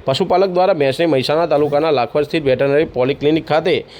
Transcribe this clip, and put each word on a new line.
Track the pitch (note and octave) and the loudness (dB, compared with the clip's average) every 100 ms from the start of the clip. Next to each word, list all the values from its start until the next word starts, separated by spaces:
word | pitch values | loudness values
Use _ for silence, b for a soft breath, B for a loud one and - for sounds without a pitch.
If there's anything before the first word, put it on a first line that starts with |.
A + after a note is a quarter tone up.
પશુપાલક | - C3 F#3+ F3+ G3 | -4 -2 0 0 0
દ્વારા | F3 F#3 | 2 0
ભેંસને | D#3+ C#3 C3 E3 | 2 0 0 0
મહેસાણા | C3+ C3 D#3 E3+ | 0 0 0 0
તાલુકાના | D3 D3 D3 D#3+ | 0 0 0 0
લાખવત | C3 A#2 D3+ | 0 -2 -2
સ્થિત | C#3+ E3 | -2 -2
વેટરનરી | C#3 B2 C#3 D3 | 0 0 2 0
પોલિક્લિનિક | D#3+ B2 C3 C#3 D3+ D#3+ - | 0 -2 -2 0 0 0 0
ખાતે | D3+ F3 C3 - | 0 0 -2 -4